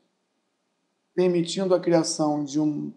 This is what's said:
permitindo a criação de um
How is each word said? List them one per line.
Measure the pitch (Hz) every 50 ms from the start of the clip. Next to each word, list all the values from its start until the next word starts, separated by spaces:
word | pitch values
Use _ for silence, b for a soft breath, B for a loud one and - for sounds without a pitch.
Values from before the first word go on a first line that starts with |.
| _ _ _ _ _ _ _ _ _ _ _ _ _ _ _ _ _ _ _ _ _ _ _
permitindo | 175 180 180 175 175 165 165 - 196 196 185 185
a | 175
criação | 175 175 170 165 156 156 - - 156 151 147 147 147
de | 139 135 151
um | 156 151 147 147 151 147 -